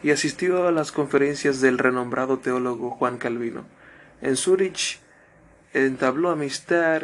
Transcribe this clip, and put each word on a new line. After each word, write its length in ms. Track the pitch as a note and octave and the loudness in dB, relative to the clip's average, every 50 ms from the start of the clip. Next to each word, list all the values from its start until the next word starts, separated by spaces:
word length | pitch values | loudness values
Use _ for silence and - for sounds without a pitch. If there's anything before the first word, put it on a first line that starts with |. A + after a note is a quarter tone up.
| - | 0
y 80 | D3 | 0
asistió 580 | D3 C#3 - D3+ - - F#3 F3+ F3+ F3+ F3 F3 | 0 2 0 -4 -4 -2 0 0 2 2 2 2
a 40 | E3+ | 2
las 200 | D#3+ D3+ C#3+ - | 0 0 -2 -2
conferencias 680 | - D3+ C3+ - C#3 C#3 C#3+ C#3+ C#3 - D3 C#3 C3 | -2 -2 2 2 2 2 2 0 0 0 0 0 4
del 180 | C3 C3 B2+ B2 | 4 4 4 4
renombrado 600 | C3+ C3 B2 B2+ B2 B2 A#2+ C3+ C3 C3 C3+ C3 | 2 2 2 0 -2 -4 -2 -2 0 0 0 -2
teólogo 520 | C3 C3 B2+ B2+ B2 B2 B2 A#2 B2 B2 | 0 -2 -2 -2 -2 -2 -4 -4 -6 -8
Juan 280 | B2+ - C3 B2 B2 A#2+ | -4 -2 -2 -2 -2 -2
Calvino. 460 | - B2 A#2 A#2+ A#2+ A#2 - - - - - - - - - - - - - - | -6 -4 -4 -4 -4 -6 -8 -10 -14 -16 -20 -20 -20 -20 -20 -20 -20 -20 -16 -6
En 160 | - C3+ C3+ | -2 -2 -2
Zúrich 640 | C3 - F#3 F#3 F#3 G3 F#3 F3+ - - - - - - - - - _ _ _ - - - - _ _ _ - | 0 2 2 2 2 2 0 -2 -4 -6 -6 -6 -10 -16 -20 -20 -20 _ _ _ -20 -20 -20 -20 _ _ _ 0
entabló 580 | - C3+ C3+ C3 B2+ C#3 C3 B2+ C#3+ E3+ F3+ | 2 2 2 0 0 0 0 0 0 0 0
amistad 720 | E3+ D#3 D3 C#3 C3 - - - F3 E3+ E3+ E3 D#3+ D#3 | 0 -2 -4 -6 -6 -8 -4 0 0 2 2 2 0 0